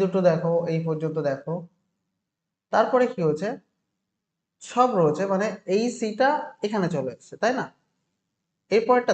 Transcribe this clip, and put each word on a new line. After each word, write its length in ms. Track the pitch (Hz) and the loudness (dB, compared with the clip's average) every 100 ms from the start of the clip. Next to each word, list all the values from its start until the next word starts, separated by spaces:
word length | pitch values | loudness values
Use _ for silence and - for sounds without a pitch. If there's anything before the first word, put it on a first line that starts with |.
দুটো 180 | 190 190 180 | 0 2 4
দেখো, 240 | 160 165 170 170 | 2 2 0 0
এই 80 | 165 165 | -2 -2
পর্যন্ত 300 | 156 156 156 143 | -4 -4 -2 -2
দেখো, 240 | 135 - 170 170 _ _ _ _ _ _ _ _ _ _ | -4 -6 -10 -10 _ _ _ _ _ _ _ _ _ _
তারপরে 320 | - 233 254 240 | 0 2 2 0
কি 80 | 240 160 | 0 -2
হয়েছে? 220 | 147 202 277 _ _ _ _ _ _ _ _ _ _ | 0 -4 -8 _ _ _ _ _ _ _ _ _ _
সব 260 | - - 247 214 | -4 2 2 4
রয়েছে, 220 | 160 151 196 | 2 2 0
মানে 140 | 190 214 190 - 190 | -2 -2 -6 -2 0
এই 100 | 240 233 | 0 -4
সিটা 300 | 220 208 262 294 - - 208 | -4 0 0 0 -4 -8 -4
এখানে 200 | 214 175 160 | -2 -2 -2
চলে 160 | 131 117 | -6 -8
এসেছে, 200 | - 139 | -16 -4
তাই 100 | 220 254 | -2 -2
না? 60 | - - _ _ _ _ _ _ _ _ - | -6 -12 _ _ _ _ _ _ _ _ -2
এরপরটা 420 | 202 226 247 240 | 0 4 2 2